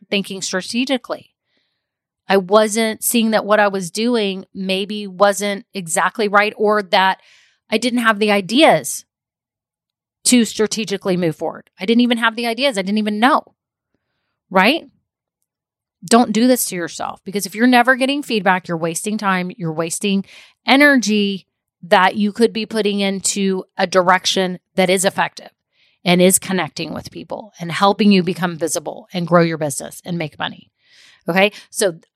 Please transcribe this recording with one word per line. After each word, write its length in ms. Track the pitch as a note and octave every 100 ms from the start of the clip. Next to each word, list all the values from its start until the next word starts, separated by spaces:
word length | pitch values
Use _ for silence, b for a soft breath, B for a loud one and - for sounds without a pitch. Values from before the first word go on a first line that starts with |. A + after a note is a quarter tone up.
| _
thinking 320 | G3+ F#3+ F#3+
strategically. 920 | - F#3 - A#3 C4 C4 - D3+ - _ _ _ _ _ _ _ _ _ _
I 100 | G3
wasn't 640 | F#3 G#3 A3 G#3 A3 A3
seeing 260 | - A#3+ A3+
that 160 | G#3+ G3
what 140 | G#3+
I 80 | G#3
was 240 | G3 F3
doing 540 | G3+ A#3 A#3+ G3+ F#3+ - F#3+
maybe 500 | F#3+ F#3+ G3+ G#3 G3+
wasn't 600 | F3+ G3+ F#3+ G3+ G3 - G3
exactly 520 | E3 F#3 F3 - G#3+
right, 240 | G3+ G#3 -
or 240 | G#3+ G#3+
that 400 | F#3 G3+ F#3+ - b b b b b
I 80 | A3
didn't 220 | A#3+ B3
have 180 | A3+ G#3
the 140 | G#3+
ideas 760 | G3+ F3 A#3 D#4 E3 A#2+ - - _ _ _ _ _ _ _ _ _ _ _
to 220 | - B3 A3
strategically 720 | - G#3+ - G#3 G3 G3+ F3
move 200 | F3 D3+
forward. 340 | D#3+ - - _
I 60 | F#3+
didn't 160 | A#3
even 160 | A#3+ A#3+
have 180 | A#3 A3+
the 120 | A#3
ideas. 320 | A#3 C#4 G3+
I 20 |
didn't 160 | F#3 G#3+
even 220 | G#3+ G#3+
know," 340 | A#3+ D4+ - _ _ _ _ _ _ _ _ _ _
right? 400 | F#3+ F#3+ D#4+ - _ _ _ _ _ _ _ _ _ _ _
Don't 300 | F3 A#3 A#3+
do 140 | G#3+ B3
this 180 | B3 -
to 60 | F#3
yourself, 460 | E3 - - -
because 220 | - G3 F#3
if 80 |
you're 140 | G#3 B3
never 280 | B3 A#3+ B3+
getting 280 | C4 C#4+
feedback, 440 | C#4 A3+ F#3+ F#3 -
you're 100 | E3+
wasting 420 | E3 E3 G#3+ G#3
time, 320 | G#3 F#3 F3+ -
you're 140 | E3
wasting 540 | D#3 E3+ - G#3 G3 F#3+ B B B -
energy 800 | C4 D4 C#4 G#3 G#3+ G3+ G3 - _ _ _
that 320 | E3+ G3+ F#3 G#3+
you 160 | G#3
could 220 | G3 A3+
be 100 | F#3
putting 360 | G#3+ A3 G3+ G3+
into 640 | G3 G3 - - F#3+ F#3 - -
a 120 | F#3+
direction 720 | F#3 F3+ F#3 - - F#3 F3+ _ -
that 120 | F#3
is 160 | F#3+
effective 460 | F#3 - E3+ - - _ _ _ _ _ -
and 160 | F3+
is 160 | F3+ F#3
connecting 560 | - F#3+ D3+ - D#3
with 160 | - -
people 420 | F3 E3 - G#3+ -
and 120 | E3+
helping 400 | D3+ G3+ G3 G#3
you 100 | G3
become 340 | F3 E3 F3 E3
visible 520 | E3 E3+ D3 - -
and 140 | F#3 E3+
grow 160 | F3
your 160 | E3 D#3+
business 420 | D3+ - D#3 - -
and 100 | E3+
make 220 | D#3 -
money. 340 | - - _ _ b b b b -
Okay. 240 | F3 G3+ B B
So 260 | - G3+ E3 _